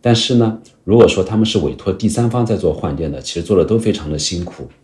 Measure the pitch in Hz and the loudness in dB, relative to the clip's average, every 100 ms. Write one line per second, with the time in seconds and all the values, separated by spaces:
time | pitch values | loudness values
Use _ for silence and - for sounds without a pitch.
0 | 120 117 - 123 113 110 - _ - 113 | 2 2 2 2 2 -2 -14 _ 2 6
1 | 101 - 90 110 110 104 73 - - - | 6 4 -2 0 0 0 -2 -4 -6 -2
2 | 107 110 117 120 113 101 85 76 85 71 | -2 0 0 0 -2 0 -2 -2 -6 -4
3 | 80 69 - 85 85 98 78 107 107 - | -6 -6 -8 -8 0 2 2 0 0 -4
4 | 76 76 - 87 87 - - _ | -4 -6 -4 -6 -8 -12 -18 _